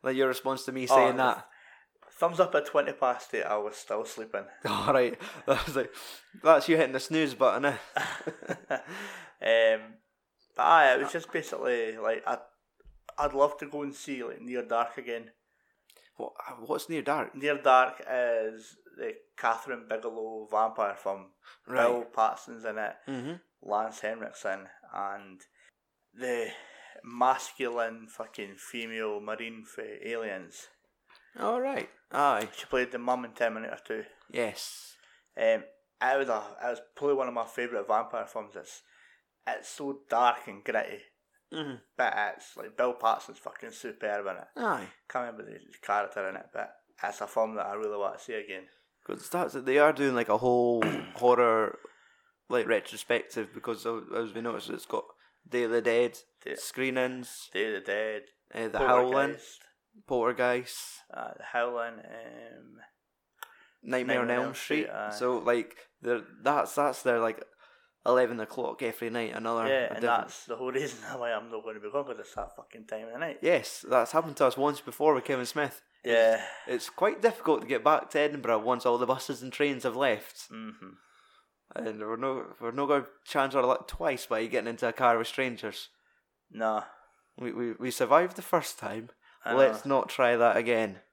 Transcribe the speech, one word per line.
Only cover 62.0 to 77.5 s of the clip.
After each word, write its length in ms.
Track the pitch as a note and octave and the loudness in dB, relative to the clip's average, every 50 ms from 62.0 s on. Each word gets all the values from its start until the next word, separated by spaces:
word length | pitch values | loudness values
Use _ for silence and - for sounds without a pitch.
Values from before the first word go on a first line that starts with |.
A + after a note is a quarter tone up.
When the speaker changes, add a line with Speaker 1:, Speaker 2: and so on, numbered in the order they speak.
| - - - A2+ A#2 A#2+ A#2+ A#2+ A#2 A2+ A#2+ - - - - - - - _ _ _ _ _ _ _ _ _ _ - - - _ - _ _ _ | -16 -16 -16 -16 -16 -16 -16 -18 -18 -18 -20 -20 -20 -20 -20 -20 -20 -20 _ _ _ _ _ _ _ _ _ _ -18 -18 -18 _ -20 _ _ _
Speaker 1:
Nightmare 380 | - - B2+ B2+ B2 B2+ A#2 B2+ | -8 -2 -2 -2 0 0 0 0
on 60 | A#2+ A#2+ | 2 2
Speaker 2:
Nightmare 0 | |
on 20 | |
Speaker 1:
Elm 140 | B2 B2 B2+ - | 2 2 2 0
Speaker 2:
Elm 60 | - | -4
Street, 300 | - - - D3 D#3 D#3 | -8 -4 -2 -2 -2 -2
Speaker 1:
Street. 100 | - - | -4 -6
Speaker 2:
aye. 140 | G#2+ G#2 G#2 | -6 -6 -6
Speaker 1:
So, 280 | G#2 G#2 B2 B2 B2+ A#2 | -4 -2 0 0 0 2
like, 380 | - A#2+ A#2+ A#2+ G#2+ - - - - _ _ _ | 2 2 2 2 0 -4 -12 -20 -20 _ _ _
they're, 220 | - A#2 A#2+ A2+ G#2 - - - | -2 -2 -2 -2 -2 -10 -20 -2
that's, 320 | - C3 D3 C#3+ F#2+ - - | 0 2 2 2 0 0 0
that's 260 | - C#3+ C#3+ B2+ - | 0 0 0 0 0
their, 160 | - B2+ A#2+ A#2 | 0 2 2 2
like, 240 | A2+ A2+ A2 - - _ _ _ - - - _ _ _ _ _ _ | 2 0 -2 -4 -14 _ _ _ -20 -20 -20 _ _ _ _ _ _
eleven 340 | - B2 B2+ B2+ A2+ A#2+ A2+ | 4 6 6 4 4 0 -4
o'clock 420 | A2 - - C3 A#2+ - - - | -6 -8 -6 -6 -6 -6 -6 -4
every 280 | C3 A#2 A2+ - A#2 A#2 | -6 -6 -6 -6 -8 -6
night. 220 | A2+ A#2+ A#2 A2 A#2+ | -4 -4 -6 -4 -6
Another 320 | A2+ A2+ A2+ A#2 A2+ A2+ | -6 -4 -2 -2 0 2
Speaker 2:
Yeah, 80 | B2+ C3+ | 2 2
Speaker 1:
a 80 | C3 B2 - | 2 0 -2
Speaker 2:
and 120 | - A2 | -2 -2
Speaker 1:
different 20 | A#2 A#2 A#2+ - - - | 2 2 2 2 0 -2
Speaker 2:
that's 160 | - - - | -10 -18 -10
the 100 | - A#2 | -10 -8
whole 160 | A2+ C3 B2+ | -6 -6 -4
reason 260 | B2+ C3 D3 C3 A#2+ A2+ | -2 -2 -4 -4 -8 -10
<laughs> 180 | G#2+ - C3+ B2+ | -12 -12 -8 -6
why 140 | A#2+ A#2+ | -4 -2
I'm 180 | A2+ G#2+ A2+ A#2 | -2 -4 -4 -8
not 140 | A2+ A2 G#2+ | -12 -10 -10
gonna 160 | A2+ A2 G#2+ | -10 -12 -10
be 100 | G2+ G#2 | -12 -6
going, 140 | A2+ C#3+ C#3 | -4 -4 -4
'cause 120 | C3+ A#2+ G#2+ | -4 -10 -12
it's 160 | G2+ - - | -12 -12 -10
that 200 | - G2 - - | -10 -10 -10 -12
fucking 300 | - - _ - A#2 A2 | -20 -20 _ -20 -20 -12
time 200 | - A2+ A2 A2 A2+ | -10 -10 -10 -10 -10
of 40 | A#2 | -8
the 40 | C3 | -8
night. 200 | E3 E3 C#3+ - | -8 -8 -8 -2
Speaker 1:
Yes, 420 | - D#3+ F3 C3+ A2 - - - - - | 2 2 2 2 0 -4 -12 -12 -4 2
that's 240 | B2+ B2+ A#2 - | 4 4 4 4
happened 240 | - D#3 E3 D#3+ C#3 - | 0 0 0 0 0 2
to 80 | C#3+ | 2
us 100 | B2+ A#2+ | 2 4
once 240 | C3+ C3+ D3 C#3+ C3+ | 4 0 0 0 -2
before 340 | - - - - D3 D#3 D3 | -8 -14 -6 2 4 4 4
with 100 | B2+ B2 | 4 2
Kevin 200 | - C#3 B2+ B2 | -2 -2 -2 -2
Smith. 360 | A#2+ - D3+ D3 C3 - - _ _ _ _ | -4 -2 -2 -2 -4 -4 -12 _ _ _ _
Speaker 2:
Yeah. 340 | _ B2 A#2 A#2 A2+ A2+ A2 A2 - - - - - | _ 4 6 6 8 6 6 4 0 -8 -12 -12 -6
Speaker 1:
It's, 200 | - B2 A#2+ - | -4 -4 -4 -4
it's 40 | - | -6
quite 300 | - - F3 G#3+ - - | -2 0 2 2 2 4
difficult 400 | G3 A#3 A3 - - E3 | 2 2 2 2 2 2